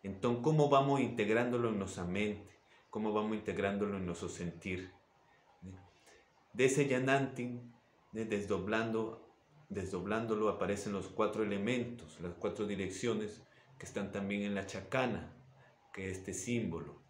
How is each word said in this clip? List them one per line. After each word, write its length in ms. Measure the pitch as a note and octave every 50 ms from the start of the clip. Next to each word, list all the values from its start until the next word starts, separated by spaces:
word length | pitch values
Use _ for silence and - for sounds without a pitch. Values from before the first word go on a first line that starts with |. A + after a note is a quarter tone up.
| -
Entonces, 380 | G2 F#2+ - - B2 A#2+ A#2+ A#2+
¿cómo 240 | D#3 D#3+ D#3 D3 C3+
vamos 320 | C#3 C3+ C3+ C#3 C#3 C3+
integrándolo 720 | B2 A2 - - G#2 G2+ A2 A#2 B2 B2 A#2+ A#2+ A#2 A2+
en 80 | G#2+ G2+
nuestra 260 | G2 F#2+ - - F2+
mente? 560 | F2 F2+ G2 G#2 G#2 G#2 F#2+ F#2+ - - - _ _ - - _ _
¿Cómo 220 | - A2 A2 A2 G#2
vamos 220 | G#2+ G#2+ G#2+ A2
integrándolo 600 | G#2 - - F#2+ G2+ G2 G2 G2+ G2+ G2+ G2+ G2
en 80 | F#2+ F#2
nuestro 240 | F2+ E2 - - E2+
sentir? 640 | - - F2+ F2 E2 E2 - G2 F#2 F2+ F#2 F#2 - - _ _ _ _ _ _ _ _ _ _ _ _ - F#2 F#2+ F#2 F#2 - _ _ _ - - - _ _ _ _ _ _
De 140 | - G#2+ B2+
ese 200 | B2+ C3 D3 C#3+
yananti, 600 | C3 C3 B2+ C3 C3+ C3+ C#3 C3+ B2 - - B2 B2 A#2+ B2 - - - - _ _ _ _ _ _
¿no? 120 | - A2 A2+
Desdoblando, 1120 | - G#2+ G2+ G2+ F#2 G#2 F#2 F2+ G2+ A2 A2 A2+ A#2 A2 A2+ A2 - - - - - _ _ _ _ _ - - _
desdoblándolo 800 | G2+ G2+ F#2 E2+ G2 F2+ F2 G2+ G#2+ A2+ A#2 A2+ A2 G#2+ G#2+ G#2
aparecen 420 | F#2+ - G2 F#2+ G2+ G2+ - A2
los 160 | G2+ G2 F2 -
cuatro 340 | - - G#2+ G#2 - A2
elementos, 760 | G#2+ G2+ G2+ G2 G2+ A2+ B2+ B2 A#2 - - - - - - -
las 140 | E2+ F2 F2
cuatro 320 | - - G2+ - - G#2+
direcciones 760 | G2 G2+ F#2 F#2+ F2 - - - A#2+ A2 G#2+ G#2+ G#2 - - - - - - - - - -
que 80 | -
están 260 | - - G#2+ G2 F#2+
también 300 | - G2+ G2 G2 G2+ G#2
en 120 | G2+ G2+ G2+
la 120 | G2 F#2+
chacana, 680 | - - G2 F#2 - - C3 B2+ A#2+ G#2 F2 D#2+ - - - - - - - - - - _ _ _
que 180 | - G2 F#2+ F#2+
es 80 | F#2+ F#2
este 160 | - G2+ F#2
símbolo. 680 | - - A#2+ A#2+ A#2 G#2+ F#2 E2 D#2+ C#2+ C#2+ - - -